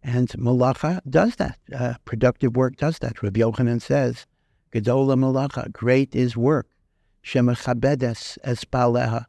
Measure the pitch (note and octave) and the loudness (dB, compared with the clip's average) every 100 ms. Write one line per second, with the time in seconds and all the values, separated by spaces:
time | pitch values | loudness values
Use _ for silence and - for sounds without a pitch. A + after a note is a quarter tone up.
0 | C#3 B2 B2+ - A#2+ B2+ B2+ C3 D3+ F3+ | -2 0 0 0 0 2 2 0 -2 -4
1 | C#3+ D3+ A3 - - - - B2+ B2 A#2 | 0 2 2 0 -6 -6 -14 -6 -6 -6
2 | - A2+ B2 - C3 B2 B2+ - D3 E3 | -8 0 0 2 0 2 0 0 -4 -4
3 | A#2+ A2+ G#2 G2+ A2+ A2 A#2+ A#2 - C#3 | -8 -6 -4 2 0 2 0 0 0 0
4 | B2+ A#2+ - _ _ _ _ A2+ G#2+ C3 | 0 -4 -14 _ _ _ _ -4 0 2
5 | C3+ C3 C3 C3 C#3 - - - A#2 C3 | 2 2 2 0 -2 -6 -10 -4 2 4
6 | C3+ - B2 A#2 B2 D3+ - _ _ _ | 2 0 -2 2 2 2 -2 _ _ _
7 | _ _ - C3 B2 A#2+ - B2 C3+ C#3+ | _ _ -4 2 2 0 -2 0 0 0
8 | B2 A2+ - - C3 B2 - C3 A#2+ A#2+ | -2 -4 -12 -10 -6 -6 -4 0 2 2
9 | B2 A#2 | 0 -4